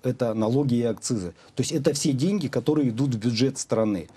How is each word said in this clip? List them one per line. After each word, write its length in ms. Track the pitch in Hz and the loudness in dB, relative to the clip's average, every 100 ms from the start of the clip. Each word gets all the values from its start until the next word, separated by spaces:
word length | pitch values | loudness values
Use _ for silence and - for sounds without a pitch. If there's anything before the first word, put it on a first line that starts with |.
это 300 | 127 123 117 | -4 -2 -2
налоги 420 | 110 110 131 143 120 | 0 2 2 2 2
и 80 | |
акцизы. 500 | 117 107 - 117 87 - - - | 0 -2 -4 -4 -4 -10 -8 -6
То 60 | |
есть 100 | 127 | -2
это 200 | 160 156 | 0 0
все 200 | 143 160 | 0 0
деньги, 340 | 131 165 202 139 | 2 2 0 -2
которые 420 | 127 120 151 131 | -2 0 2 2
идут 240 | 113 139 113 | 0 0 0
в 40 | |
бюджет 380 | 117 110 135 135 | 0 2 0 0
страны. 480 | - 113 110 98 78 | -2 0 2 -2 -6